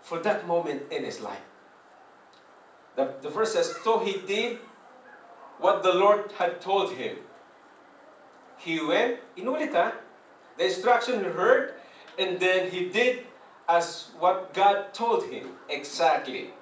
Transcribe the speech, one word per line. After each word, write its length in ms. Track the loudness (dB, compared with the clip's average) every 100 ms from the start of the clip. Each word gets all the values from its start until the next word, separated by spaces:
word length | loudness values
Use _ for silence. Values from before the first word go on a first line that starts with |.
For 180 | -8 -4
that 280 | 0 -2 0
moment 360 | 0 0 -6 -6
in 140 | -6
his 160 | -6 -8
life. 240 | -10 -12 -16 -20 -20 -20 -20 -20 -20 -20 -20 -20 -20 -20 -20 -20 -10 -4
The, 180 | -4 -4
the 80 | -8
verse 240 | -2 0
says, 220 | 2 0 -2
"So 160 | 0 2
he 180 | 0 -4 -4
did 340 | -2 -2 -6 -14 -20 -20 -20 -20 -20 -20 -20 -20 0
what 240 | 2 4
the 100 | 2
Lord 380 | 6 6 6 2 -2
had 220 | -2 -2
told 320 | -2 0 0
him." 240 | -4 -8 -8 -16 -20 -20 -20 -20 -20 -20 -20 -20 -20 -20 -20 -20 -14
He 220 | -6 -4
went, 400 | 0 0 0 -2 -10 -8
inulit 380 | -4 -4 0
ha, 200 | 0 0 -4 -16 -20 -20 -20 -20 -2
the 80 | -2
instruction 540 | 0 4 4 2 -2
he 60 | -2
heard, 480 | 0 4 4 4 -10 -20 -20 -14 -4
and 220 | -2 0
then 320 | 2 2 0
he 160 | -4 -2
did 400 | 2 2 0 -8 -20 -20 -10 2
as 440 | 2 2 -8 -16 0
what 340 | 2 2 -2
God 400 | 4 4 4 -2
told 300 | -4 0 0 0
him 260 | -8 -12 -16 -10
exactly. 840 | -10 -8 2 4 4 -2 -8 -10 -14